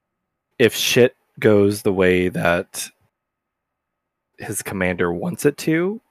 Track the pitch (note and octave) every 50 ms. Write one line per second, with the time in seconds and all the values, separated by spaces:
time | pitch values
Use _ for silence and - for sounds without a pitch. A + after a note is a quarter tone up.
0 | _ _ _ _ _ _ _ _ _ _ _ - A#2+ G#2+ - - - - - C3
1 | A#2+ B2+ - _ _ _ _ - - A2 G#2 G2+ G2+ G2+ G#2 G#2 - G#2 F#2 F#2+
2 | F#2 F2+ F#2 F2+ F2+ F2+ - F2 E2 E2+ E2+ F2+ F#2+ - - - - - _ _
3 | _ _ _ _ _ _ _ _ _ _ _ _ _ _ _ _ _ _ _ _
4 | _ _ _ _ _ _ _ - G2+ - G#2 - - - G#2 F#2+ F#2 F2+ F2+ F2
5 | F2+ F2 F2 F2 - F2 - - - - - - - E3 D#3+ E3 F3 F#3+ A3 A3+
6 | - _